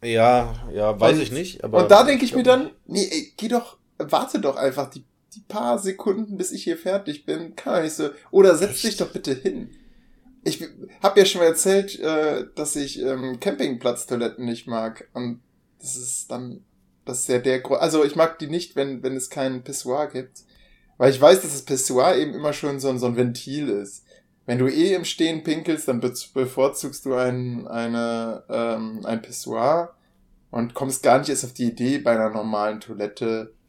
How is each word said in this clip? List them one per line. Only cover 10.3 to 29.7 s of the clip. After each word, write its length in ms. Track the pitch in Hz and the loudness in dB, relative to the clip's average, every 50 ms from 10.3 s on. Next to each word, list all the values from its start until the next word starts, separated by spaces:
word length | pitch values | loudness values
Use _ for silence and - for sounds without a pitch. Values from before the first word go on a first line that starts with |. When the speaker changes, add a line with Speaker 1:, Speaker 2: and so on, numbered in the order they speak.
| - _ _ | -20 _ _
Speaker 2:
Ich 200 | - - - 170 - - - - - - - - | -6 -6 -6 -10 -16 -16 -20 -20 -20 -18 -2 -2
hab 140 | 196 196 202 | 4 6 6
ja 80 | 190 | 6
schon 160 | 190 - 185 | 6 6 4
mal 60 | 175 165 | 4 4
erzählt, 520 | 160 160 - 196 190 196 196 196 - - | 4 4 2 4 4 2 2 0 -6 -6
äh, 460 | - 156 156 156 156 151 147 - - - - | -4 -2 0 0 0 0 0 -2 -6 -8 -8
dass 200 | - 151 147 - | -8 -6 -6 -4
ich, 260 | 151 143 135 - - | -4 -6 -6 -6 -6
ähm, 380 | - 131 131 131 127 131 127 117 | -4 -4 -4 -4 -4 -6 -8 -4
Campingplatztoiletten 1040 | - 202 - - - 147 131 117 - 123 120 - - - 127 120 117 113 113 - 127 | -4 -4 -2 -2 -4 -4 -4 -2 -4 -4 -4 -4 -6 -6 -4 -2 -2 -4 -6 -6 -8
nicht 200 | 120 117 117 - - | -8 -8 -8 -8 -8
mag. 420 | 120 113 110 113 110 - - _ _ | -6 -6 -6 -6 -8 -12 -20 _ _
Und 280 | 127 123 120 120 120 _ _ _ _ _ _ _ _ | -8 -8 -8 -8 -10 _ _ _ _ _ _ _ _
das 180 | - - - 127 | -12 -12 -12 -10
ist 340 | 127 120 - - - - | -8 -8 -10 -10 -8 -10
dann, 320 | 131 123 127 123 127 - _ _ _ _ _ _ _ _ _ | -10 -10 -10 -12 -14 -16 _ _ _ _ _ _ _ _ _
das 160 | - 127 123 | -10 -6 -6
ist 80 | - - | -2 0
ja 100 | 127 123 | 0 2
der 200 | 123 135 127 127 | 2 2 0 0
Gru-, 160 | 127 - 135 | 0 -2 0
also 280 | - 165 165 151 156 151 | 0 0 2 4 4 2
ich 100 | 143 147 | 2 4
mag 240 | 165 160 165 165 - | 2 2 2 2 -6
die 80 | 156 143 | -10 -6
nicht, 280 | 151 175 175 - _ | -6 -6 -6 -6 _
wenn, 280 | - 139 139 135 123 123 | -4 -4 -4 -4 -6 -6
wenn 120 | 131 131 | -6 -6
es 140 | 131 127 - | -6 -10 -10
keinen 340 | - 151 135 131 131 127 123 | -6 -4 -4 -4 -4 -6 -10
Pissoir 440 | - 139 - - 127 127 143 151 143 | -10 -12 -10 -6 -4 -2 -2 -2 -4
gibt. 360 | - 131 123 - _ - _ _ _ _ _ _ _ _ _ _ _ _ | -6 -10 -12 -12 _ -20 _ _ _ _ _ _ _ _ _ _ _ _
Weil 140 | 127 135 | 4 4
ich 80 | 139 123 | 4 8
weiß, 200 | 139 151 180 190 | 8 8 8 8
dass 100 | - 165 143 | 4 -4 -8
das 80 | 139 - | -10 -4
Pissoir 520 | - 143 127 - - - 123 131 170 185 | -4 -2 -2 -2 0 2 4 4 4 4
eben 180 | 127 151 147 - | 2 0 -2 -4
immer 200 | - 147 151 143 | -4 -4 -4 -4
schon 260 | - - 147 139 139 | -2 -4 -4 -4 -2
so 100 | 131 135 | -2 -2
ein, 80 | 131 127 | -2 0
so 60 | 120 123 | -2 -2
ein 100 | 120 117 | 0 0
Ventil 520 | 123 123 117 - - - 135 147 151 131 | 0 0 -2 -6 -10 -8 -8 -6 -4 -2
ist. 340 | 101 101 101 98 - - _ _ _ _ _ _ _ _ _ | -4 -4 -4 -8 -14 -20 _ _ _ _ _ _ _ _ _
Wenn 120 | - 120 127 | -4 -2 0
du 80 | 127 135 | 2 2
eh 260 | 131 143 165 190 190 | 2 2 2 2 2
im 120 | 180 165 | 0 -2
Stehen 380 | - - - 170 160 165 160 151 | -6 -2 0 0 0 0 -2 -2
pinkelst, 440 | - 156 156 151 - 165 147 - - | -4 -4 -4 -2 -2 -4 -2 -2 -2
dann 120 | 127 120 | -2 -2
be-, 140 | 113 131 123 - - - _ | -2 -4 -4 -6 -14 -8 _
bevorzugst 720 | 135 131 127 - - 131 139 139 - - 143 135 - - | -4 -4 -2 0 2 2 2 2 -2 -8 -8 -10 -8 -6
du 80 | 135 131 | -4 -2
ein, 520 | 123 127 127 123 127 127 123 120 120 120 - | 0 0 0 -2 -2 -4 -6 -6 -8 -10 -8
eine, 760 | - 117 117 117 117 117 117 117 117 117 113 113 110 - - _ | -6 -6 -4 -4 -4 -4 -2 -2 -4 -4 -4 -6 -8 -10 -10 _
ähm, 560 | 113 117 117 117 113 110 110 110 110 110 98 | -4 -4 -2 -2 -2 -4 -6 -8 -10 -10 -6
ein 160 | - 113 113 | -6 -6 -6
Pissoir 720 | 110 - - - - 123 113 113 113 135 | -6 -10 -14 -12 -8 -6 -4 0 2 2